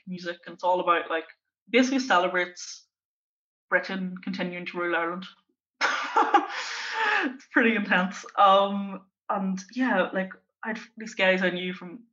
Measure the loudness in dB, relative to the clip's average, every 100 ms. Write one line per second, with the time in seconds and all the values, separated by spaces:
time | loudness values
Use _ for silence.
0 | -12 -8 -8 -10 -14 -4 0 2 4 2
1 | 2 -4 -6 -14 _ _ _ 4 4 2
2 | 4 4 4 0 -2 -6 -16 -18 _ _
3 | _ _ _ _ _ _ _ -2 0 -4
4 | -6 -6 -8 -6 -6 -6 -8 -6 -2 -2
5 | -2 -6 -12 -20 _ _ _ _ -4 -2
6 | -2 0 4 2 2 -6 -8 -8 -8 -2
7 | 0 0 -2 -6 -2 2 4 2 0 0
8 | 0 -4 -6 4 6 8 4 0 -6 -10
9 | -16 _ -6 -4 -2 -4 -6 -2 2 2
10 | 2 -2 -4 -8 _ _ -8 -8 -10 -14
11 | -12 0 2 4 0 -2 -6 -8 -12 -16
12 | -20